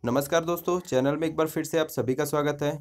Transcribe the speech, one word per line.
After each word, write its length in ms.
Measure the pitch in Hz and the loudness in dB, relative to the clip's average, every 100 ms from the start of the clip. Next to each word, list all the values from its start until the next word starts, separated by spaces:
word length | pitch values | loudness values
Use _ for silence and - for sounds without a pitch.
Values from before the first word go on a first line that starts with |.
नमस्कार 400 | 117 127 143 165 | 2 0 2 2
दोस्तों, 340 | 165 170 170 180 | 2 -2 0 -2
चैनल 360 | - 127 135 156 | 0 2 2 0
में 100 | 165 | -2
एक 80 | 156 | 0
बार 100 | 156 | -2
फिर 180 | 160 | -2
से 140 | 151 165 | -2 0
आप 100 | 156 | 0
सभी 260 | - 117 | -2 -2
का 100 | 131 | 0
स्वागत 380 | 147 151 147 143 | 0 0 0 0
है 100 | 147 151 | -2 -4